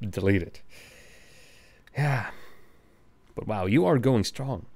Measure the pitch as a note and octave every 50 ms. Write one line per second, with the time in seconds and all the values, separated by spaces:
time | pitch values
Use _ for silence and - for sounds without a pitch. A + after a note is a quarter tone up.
0 | A2+ G2+ - - F2+ G2 G2+ F#2+ E2+ - - - - - - - - - - -
1 | - - - - - - - - - - - - - - - - - - - -
2 | D3 D3 C#3 B2 G2+ - - - - - - - - - - - - - - -
3 | - - - _ - - - - - - G#2+ G2+ F#2 F#2 G#2+ D3 F#3 F3+ E3 C3
4 | A#2 C3 C3 A2+ F#2+ - - - C3+ C3+ B2+ E2+ F#2 - -